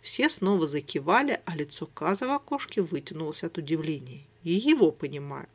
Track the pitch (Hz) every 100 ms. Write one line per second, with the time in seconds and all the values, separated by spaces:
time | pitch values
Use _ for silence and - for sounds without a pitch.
0 | - - 294 - 190 196 160 147 147 156
1 | 139 214 285 - - 160 - - 156 -
2 | 156 196 254 285 - 277 - - 175 151
3 | 143 156 156 156 170 170 143 160 156 147
4 | 127 127 - _ 165 180 254 302 175 -
5 | 147 143 143 135 -